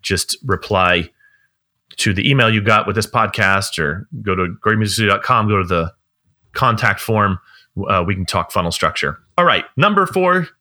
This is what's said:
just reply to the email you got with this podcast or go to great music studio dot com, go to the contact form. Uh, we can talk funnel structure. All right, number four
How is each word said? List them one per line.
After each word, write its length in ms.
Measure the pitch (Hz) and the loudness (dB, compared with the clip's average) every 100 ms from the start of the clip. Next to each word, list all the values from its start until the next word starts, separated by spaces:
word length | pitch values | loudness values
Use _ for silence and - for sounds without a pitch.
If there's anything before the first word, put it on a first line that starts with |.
just 360 | - 95 - - 131 | -2 -4 -2 -8 -4
reply 640 | 92 - 98 90 90 80 _ _ _ _ _ _ _ _ - | -4 0 2 2 2 -2 _ _ _ _ _ _ _ _ -4
to 160 | - | -2
the 160 | 98 123 | 0 2
email 200 | 139 113 | 2 4
you 120 | 110 | 2
got 240 | 101 107 104 | 4 2 2
with 100 | 101 | -2
this 120 | 101 | -2
podcast 680 | 117 107 - 98 98 98 - | -2 -2 0 2 2 -2 -4
or 280 | 76 80 - 135 | -4 -4 -10 -10
go 140 | 104 92 | -4 -2
to 200 | 87 104 | -2 -2
great 160 | 107 107 | 0 0
music 160 | 107 | 0
studio 200 | 95 107 98 | 0 2 0
dot 80 | |
com, 240 | - 127 107 | 2 2 2
go 140 | 104 | 0
to 60 | 87 | 2
the 260 | 90 82 _ _ _ _ _ _ | 0 -2 _ _ _ _ _ _
contact 460 | - 131 110 113 95 | -2 0 0 0 -2
form. 400 | - 107 101 92 _ - _ - 95 | -2 0 2 0 _ -20 _ -10 -2
Uh, 140 | 95 87 | 0 0
we 100 | 95 | -2
can 100 | 90 | -2
talk 260 | 95 82 | -4 -2
funnel 200 | - 85 | -2 -2
structure. 480 | - 80 - 71 - _ - | -2 -2 -2 -6 -6 _ 0
All 80 | 175 | 2
right, 200 | 98 - - | 0 -2 0
number 300 | 196 202 185 | 2 2 0
four 400 | 190 185 180 170 _ | 0 2 0 -2 _